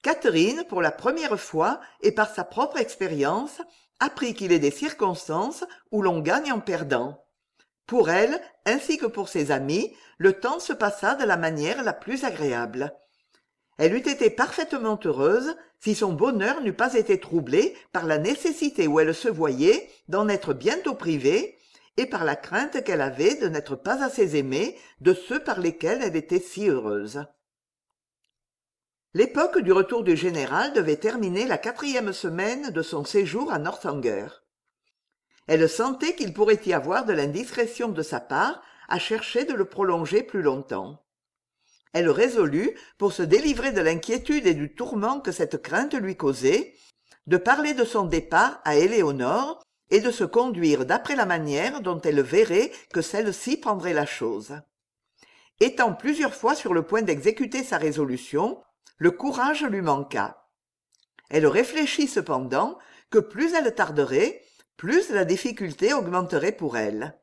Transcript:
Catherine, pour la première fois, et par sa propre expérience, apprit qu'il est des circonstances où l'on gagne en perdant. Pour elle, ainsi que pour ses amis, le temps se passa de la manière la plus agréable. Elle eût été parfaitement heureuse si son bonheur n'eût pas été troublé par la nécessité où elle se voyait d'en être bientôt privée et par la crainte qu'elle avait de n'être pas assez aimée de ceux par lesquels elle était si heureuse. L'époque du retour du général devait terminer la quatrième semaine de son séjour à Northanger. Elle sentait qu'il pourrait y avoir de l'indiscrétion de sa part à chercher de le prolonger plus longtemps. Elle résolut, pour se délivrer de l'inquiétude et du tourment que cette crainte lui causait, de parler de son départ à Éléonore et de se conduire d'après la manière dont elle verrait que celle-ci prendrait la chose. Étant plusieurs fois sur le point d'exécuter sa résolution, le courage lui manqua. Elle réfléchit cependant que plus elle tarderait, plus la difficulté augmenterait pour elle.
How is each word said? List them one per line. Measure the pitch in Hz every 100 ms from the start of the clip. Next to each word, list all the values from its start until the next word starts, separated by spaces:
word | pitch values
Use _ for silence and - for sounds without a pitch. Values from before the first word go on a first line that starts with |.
Catherine, | 277 311 - 165 190 302 359
pour | 185
la | 160
première | - 247 330 302 208
fois, | - 156 170 277 - _
et | 214
par | 214 214
sa | -
propre | - - 294 285
expérience, | 220 - 185 151 139 196 294 - 339 _ _ _
apprit | 277 - 247
qu'il | - 190
est | 170
des | 143
circonstances | 143 285 - 196 175 - 160 226 - 359 - _
où | 208
l'on | 190 170
gagne | 151 240 294
en | 226
perdant. | - 165 147 127 131 151 _ _ _ _ _ _ -
Pour | 247 160
elle, | 175 226 320 - _ 202
ainsi | 269 - 311
que | 233
pour | 202 185
ses | 175 143
amis, | 135 139 175 226 - - _
le | 185
temps | 190 247 330
se | -
passa | 294 208 202 202
de | 277
la | 233 170
manière | 165 156 156 247
la | 226
plus | - - 262
agréable. | 262 160 147 120 117 123 143 - _ _ _ _ _ _ _ -
Elle | 160
eût | 233 285
été | 277 220
parfaitement | - 262 - 320 269 220 214
heureuse | 170 131 147 220 277 320 - _
si | 214
son | 202 202
bonheur | 156 240 226 208 320
n'eût | 233
pas | - 254
été | 247 214 190
troublé | - 165 127 151 311 - _
par | 180
la | 165 151
nécessité | 180 277 339 311 285 - 160
où | 156
elle | 156
se | 160 240
voyait | 165 156 127 165 302 - _ -
d'en | 185 214
être | 196 160
bientôt | 135 165 320 302
privée | 233 170 147 131 190 392 _ _ _ _ -
et |
par | 262 202
la | 160 147
crainte | - 196 294 277
qu'elle | - 165
avait | 139 127 180 285
de | 202
n'être | 156 -
pas | 135 190 269
assez | 277 269 185 147
aimée | 135 135 240 - - _
de | 151
ceux | 185 - 285
par | 294 190
lesquels | 170 160 160 247
elle | 220
était | 160 151 180
si | 180 180 208
heureuse. | 131 107 104 107 139 143 _ _ _ _ _ _ _ _ _ _ _ _ _ _ _ _ _ _ 170
L'époque | 240 285 339 370
du | 185
retour | 190 190 240
du | 185 160
général | 180 165 131 151 277
devait | 277 160 151
terminer | 214 240 196 180 254
la | 175
quatrième | 220 240 294 254 208
semaine | 185 165 165 208 254 285
de | 165
son | 160 160
séjour | 147 202 185 190 294
à | 180
Northanger. | 160 - 185 143 120 180 208 - _ _ _ _ _ _ _ _ _ _ -
Elle | 160 160
sentait | 160 254 262 311 349
qu'il | 214
pourrait | 165 214 214 202
y |
avoir | 165 135 208
de | 226
l'indiscrétion | 165 143 156 247 - 233 233 240
de | 160
sa | 151 131
part | - 139 226 349 - - -
à | 175
chercher | - 220 - 233
de | 285
le | 240 190
prolonger | - 190 170 156 202
plus | 254 202
longtemps. | 147 131 135 98 98 147 _ _ _ _ _ _ _ _ _
Elle | 170 170
résolut, | 147 240 240 160 147 254 - - _
pour | 202
se | -
délivrer | 165 208 302 247 269
de | 208
l'inquiétude | 160 165 - 240 - 294 202
et |
du | 151 147
tourment | - - 220 214 277
que | 233
cette | 170 - -
crainte | - 180 285
lui | 269 190 180
causait, | 147 127 131 202 359 _ _ _ _ _ -
de | 180
parler | 233 277 294
de | 262
son | 233 220 180
départ | 160 - 165 247 -
à | -
Éléonore | 147 185 226 156 139 127 202 277 330 _ _ _
et | 214
de | 247
se | 233
conduire | 185 233 254 180 165 139 127
d'après | 214 -
la | 269
manière | 196 170 151 143 214 285
dont | 185 170
elle | 156 147
verrait | 127 170 220 180 277 - _
que | 175
celle-ci | 160 196 220 185 - 302
prendrait | 233 202 175
la | 151 -
chose. | - 113 104 107 147 _ _ _ _ _ _ _ _ _ _
Étant | 226 262 233
plusieurs | 170 262 302 285
fois | - 226 302
sur | 220
le | 170
point | 160 220
d'exécuter | 208 147 196 220 247 262
sa | 254 170
résolution, | 156 143 139 127 - 143 214 - _ _ _ _
le | 170
courage | 175 277 262 269 302
lui | 285 202
manqua. | 165 143 139 117 101 - _ _ _ _ _ _ _ _ _
Elle | 151 151
réfléchit | 175 247 311 294 - 285
cependant | 208 165 131 131 135 226 359 - - _
que | 214
plus | 214 208 330
elle | 339 254
tarderait, | 220 180 151 135 131 240 - _ _ _ -
plus | 170 320 -
la | 208
difficulté | 175 185 247 233 185 143 208
augmenterait | 285 175 180 180 160 175
pour | 214 151 117
elle. | 107 107 139 -